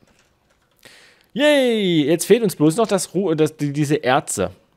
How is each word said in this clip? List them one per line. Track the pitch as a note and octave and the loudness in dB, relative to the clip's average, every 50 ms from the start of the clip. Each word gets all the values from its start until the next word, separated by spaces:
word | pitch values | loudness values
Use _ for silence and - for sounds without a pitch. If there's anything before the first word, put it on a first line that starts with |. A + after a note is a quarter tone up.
| _ _ _ _ _ _ _ _ _ _ _ _ _ _ _ _ _ - - - _ _ _ _ _ _ - | _ _ _ _ _ _ _ _ _ _ _ _ _ _ _ _ _ -20 -20 -20 _ _ _ _ _ _ -4
Yay! | G#3+ D4 - D4 C#4 B3+ A#3+ A3+ A3 G3+ F3+ E3+ D#3 C#3+ | 0 2 4 4 4 2 0 0 0 0 0 0 0 2
Jetzt | D3 F3 E3 - | 0 0 -2 2
fehlt | - G#3 B3 A3+ | 2 2 2 2
uns | F3+ - | -2 -2
bloß | - D3 D#3+ D#3 | 0 0 0 2
noch | A#3 A3 | 0 -2
das | - G3+ F3+ - - - | -2 -2 -4 -4 -4 -6
Ru-, | F3 G3+ D#3+ D#3+ | -4 -2 -2 0
das, | D3+ D#3 C#3+ - | 0 0 -2 -2
die, | - D3 C#3+ C#3 | -6 -6 -6 -2
diese | D3+ D3 C#3 D3+ | -4 -2 -2 -2
Erze. | - - B2 B2+ D3 - - - G#2 F2+ F2+ F#2 _ _ _ _ | -2 0 0 0 0 -2 -4 -6 -6 -6 -6 -6 _ _ _ _